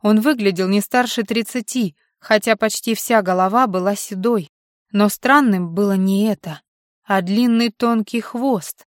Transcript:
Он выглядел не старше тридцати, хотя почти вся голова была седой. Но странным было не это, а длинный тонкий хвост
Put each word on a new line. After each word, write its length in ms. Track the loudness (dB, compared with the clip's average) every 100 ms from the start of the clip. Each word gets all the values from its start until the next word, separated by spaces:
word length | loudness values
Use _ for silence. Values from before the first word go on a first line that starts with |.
Он 200 | 2 2
выглядел 480 | 2 0 0 0 0
не 120 | 0
старше 440 | 0 -2 0 -4
тридцати, 680 | -4 -4 -4 -6 -6 -4 -4 -6 _ _
хотя 380 | 0 0 2 0
почти 380 | 0 -4 -4
вся 280 | -4 0 0
голова 440 | 2 0 2 2 2
была 280 | 0 -2
седой. 560 | -4 -6 -4 -2 -2 -4 _ _ _ _
Но 160 | 0 0
странным 680 | 0 2 4 4 0 -2
было 180 | -2 0
не 340 | 2 2 2 0
это, 340 | -2 -8 -14 _ _ _ _
а 160 | _ -2
длинный 480 | 0 0 2 2 0
тонкий 500 | -2 -2 0 -2 -6
хвост 640 | -6 -4 -2 -2 -4 -18 _ _